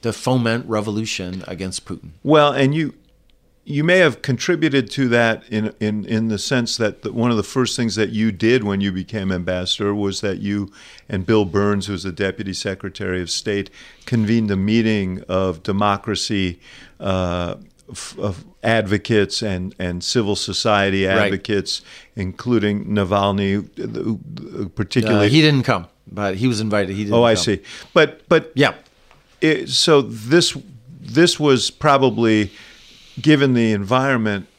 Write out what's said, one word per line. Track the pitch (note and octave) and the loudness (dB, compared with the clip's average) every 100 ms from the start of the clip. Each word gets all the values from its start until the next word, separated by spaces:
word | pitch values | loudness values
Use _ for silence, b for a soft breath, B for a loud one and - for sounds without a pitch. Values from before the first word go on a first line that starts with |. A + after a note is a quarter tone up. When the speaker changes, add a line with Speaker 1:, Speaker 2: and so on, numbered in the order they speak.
Speaker 1:
to | A#2 | -6
foment | A2 - B2+ A#2 A#2 C3 | -4 0 0 0 -2 -2
revolution | A2 G#2+ G#2+ A2+ - F2+ F#2 - | -4 -2 -6 -6 -8 -8 -10 -10
against | F2+ F#2+ F#2 | -8 -8 -8
Putin. | - F2 D#2+ D#2+ | -12 -14 -14 -10
Speaker 2:
Well, | C#3 D3+ D3 | 4 6 6
and | C3+ C3+ | 4 0
you, | D3+ D3+ - _ _ _ _ _ _ | 0 -4 -8 _ _ _ _ _ _
you | - D3 | -6 -2
may | D#3+ F#3 | 4 6
have | E3+ A#2 | 4 2
contributed | - B2 - E3+ D#3+ C#3 A2+ | -2 -2 0 0 2 2 0
to | - C3 | -2 2
that | A#2 A#2 A2 - | 2 2 0 -4
in, | G#2+ G#2+ - | -4 -4 -4
in, | G#2+ G#2+ G2 | -4 -4 -2
in | A2 A2+ | -2 0
the | G#2 | -2
sense | - C3 A#2 - | -2 -2 -2 -2
that | A2 - | -2 -2
the, | A2 | -8
one | G2 A#2+ | -2 0
of | A2+ | 0
the | |
first | G2 C3 A#2+ - | 0 -2 -2 0
things | A#2 G2 | -2 0
that | G#2 | -2
you | A2 A2 | 0 0
did | F#2+ A2+ B2 | 2 2 2
when | G#2 G2 | 2 0
you | G2 | -2
became | F#2 F2 A2 F#2+ | -4 -6 -6 -2
ambassador | F2+ F2 F2+ F2+ - G2+ | -4 -2 -4 -4 -4 -2
was | G#2 G2+ F#2 | -2 -4 -4
that | G#2 F#2+ | -6 -4
you | G2+ G2+ G2+ B B B B | -4 -4 -6 B B B B
and | G2 F2+ | -6 2
Bill | A2 | 2
Burns, | G2 G2 G2+ G2+ G2 | 4 0 2 0 -2
who | |
was | F#2+ | -6
the | G2 | -6
Deputy | E2+ G2 F#2+ F#2+ | -4 -4 -4 -8
Secretary | F#2 G#2 F#2+ G2 - G2 F#2 | -6 -6 -6 -8 -8 -4 -4
of | F2 | -4
State, | - - G2+ G2 B B B - | -6 -4 -4 -4 B B B -4
convened | A#2+ G#2 A#2 G#2+ | -2 2 2 2
a | G2 | 0
meeting | G2 A2+ A2 G#2+ F#2+ F#2 - | 2 2 2 0 -2 -6 -4
of | F#2 F#2+ E2 | -2 0 -2
democracy, | - G2 G#2 G2 - G2 - G#2 F#2 E2+ B B B B | -4 0 0 0 -2 -4 -2 -2 -2 -4 B B B B
uh, | G2 F#2 F2+ F2 F2 - - _ _ | -4 -2 -2 -2 -6 -8 -14 _ _
f-, | A#2+ - - | -16 -16 -6
of | G#2 F2 - _ | -6 -6 -14 _
advocates | A2+ A2+ G2+ G2+ - A2 F#2+ - | -2 0 2 -2 2 2 2 -2
and, | A2 F#2 F#2 - | -4 -4 -6 -6
and | F2+ F2 | -6 -6
civil | - B2+ G#2 G2+ | -2 -2 0 -2
society | - F#2 A#2 G#2 G2 G2 | -4 -4 0 2 2 2
Speaker 1:
Right. | F#2+ F#2+ | 2 2
Speaker 2:
advocates, | G#2 F#2+ - G2+ F#2 - B B B - | 0 -2 -2 -2 -2 -8 B B B -8
including | F#2+ - A#2+ A#2 G#2 G#2 - | -8 -6 0 2 2 -2 -2
Navalny, | G#2 F#2+ G2+ G2 G2+ G2 G2 - - | -2 2 2 2 2 0 -2 -4 -12
uh, | A2 A2 - G#2 - - - - G2 - | -10 -6 -6 -6 -8 -14 -14 -10 -10 -6
particularly. | G2+ C3 G#2+ G#2+ G#2 | -2 0 2 2 4
Speaker 1:
Uh, | |
he | D3 | 4
didn't | D#3 C#3+ | 4 4
come, | B2 G#2 F2 _ - | 2 -2 -4 _ -16
but | G2+ G2+ G2 | -6 -4 0
he | B2+ | 0
was | A2 | 0
invited. | A2 G#2 F#2+ G2 | 0 0 0 -4
He | |
didn't | G#2 A#2 | 0 4
Speaker 2:
Oh, | |
I | A#2 | 4
Speaker 1:
come. | A2 | 4
Speaker 2:
see. | A#2 G2 B B B | 0 -2 B B B
But, | F3+ D#3 - _ | 2 2 0 _
but | E3 - | 0 2
Speaker 1:
Yeah. | B2+ C3+ - _ _ _ _ _ _ | 2 2 2 _ _ _ _ _ _
Speaker 2:
it, | D#3 D#3 - | 0 0 -2
so | C3 - D3 | -2 4 4
this, | A2+ A2+ A2+ E3 E3 C#3 - - - - | 2 -8 2 2 2 -4 -14 -20 -20 -20
this | - A#2 E3+ - | -4 4 4 4
was | D3 C3 - | 2 2 0
probably, | - D3+ C#3 C3 A2 A#2 A2 G2 B B B B B B - | -2 2 4 4 4 4 4 2 B B B B B B -6
given | D3+ D3+ C#3 | 2 4 4
the | B2 A2+ | 4 2
environment | G#2 G2 B2+ C3+ B2+ G#2+ G2+ F2 | 0 0 0 2 0 0 -4 -8